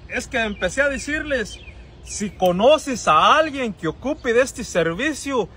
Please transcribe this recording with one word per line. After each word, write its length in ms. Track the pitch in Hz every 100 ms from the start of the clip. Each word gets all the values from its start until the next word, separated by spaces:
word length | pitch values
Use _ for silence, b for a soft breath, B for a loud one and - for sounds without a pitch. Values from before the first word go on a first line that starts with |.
| -
es 200 | 208 -
que 100 | 247
empecé 420 | 226 202 185 269
a 80 | 285
decirles, 720 | 269 - 302 302 269 208 - - - - -
"Si 260 | - - 208
conoces 760 | - 185 175 233 302 - 240 -
a 280 | 156 190 277
alguien 360 | 320 277 247
que 160 | 190 160
ocupe 440 | - 247 302 262
de 100 | 226
este 200 | 262 -
servicio, 840 | 214 185 165 170 294 277 285 269 196